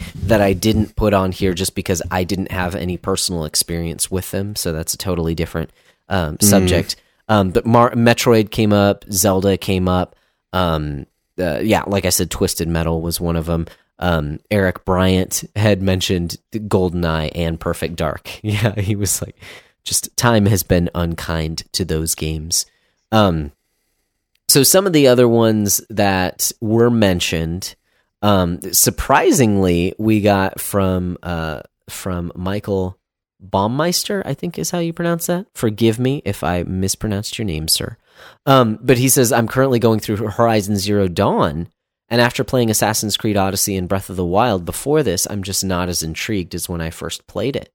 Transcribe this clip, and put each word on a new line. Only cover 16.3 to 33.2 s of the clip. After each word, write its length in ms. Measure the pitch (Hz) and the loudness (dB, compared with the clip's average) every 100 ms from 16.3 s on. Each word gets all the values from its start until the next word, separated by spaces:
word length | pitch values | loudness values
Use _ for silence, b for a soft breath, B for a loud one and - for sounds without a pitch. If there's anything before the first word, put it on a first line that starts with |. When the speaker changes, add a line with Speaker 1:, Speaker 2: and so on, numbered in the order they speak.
| - _ | -8 _
Speaker 1:
GoldenEye 800 | 113 104 98 92 87 85 80 78 | -10 -2 0 0 0 -2 -2 -2
and 260 | - 82 80 | -2 -4 -2
Perfect 360 | 87 82 73 85 | -6 -4 -6 -4
Dark. 340 | 78 - - - | -4 -6 -12 -10
<laughs> 80 | |
Yeah, 360 | 107 104 107 107 | -4 0 -2 -2
he 160 | 98 101 | -4 -2
was 280 | 101 - | -2 -4
like, 140 | 104 - B B B B - | -6 -14 B B B B -6
just 300 | - - - | -6 -4 0
time 280 | 120 113 101 | 4 4 4
has 160 | 98 | 2
been 280 | - 90 87 | 2 2 2
unkind 720 | - 85 82 - 82 80 80 - | -2 -4 -4 -4 -4 -4 -6 -8
to 120 | - | -6
those 300 | 82 78 80 | -4 -2 -2
games. 540 | - 80 78 80 - - _ _ _ _ | -4 -4 -4 -4 -4 -4 _ _ _ _
Um, 420 | 110 101 82 76 _ _ _ _ _ _ _ _ _ - | 2 4 2 -4 _ _ _ _ _ _ _ _ _ 0
so 140 | 147 | 2
some 220 | 131 190 196 | 6 4 4
of 40 | |
the 140 | 156 135 | 6 6
other 200 | 123 123 | 8 6
ones 500 | 117 113 110 101 - - | 6 4 4 2 -2 -4
that 600 | 107 101 95 90 - - - | -2 0 2 -2 -2 -6 -4
were 300 | 110 113 120 | 0 4 4
mentioned, 840 | 117 101 90 - 85 82 87 - - _ _ _ _ | 4 4 2 0 -2 -2 -4 -8 -16 _ _ _ _
um, 360 | 104 98 90 87 92 | 2 2 2 -2 -4
surprisingly, 1200 | 82 - - - 139 392 208 113 98 92 85 92 - | 0 0 -2 2 2 4 4 4 4 4 2 0 0
we 220 | 107 107 | 0 2
got 380 | 104 98 95 - | 4 2 0 -4
from, 580 | - 101 95 92 90 90 | -4 0 0 0 -2 -6
uh, 380 | 87 85 80 69 - _ - | -6 -6 -6 -8 -12 _ -18
from 440 | - 98 90 87 - | -12 -8 -6 -6 -6
Michael 600 | 92 104 - 95 92 - _ _ | -6 -6 -2 -2 -2 -8 _ _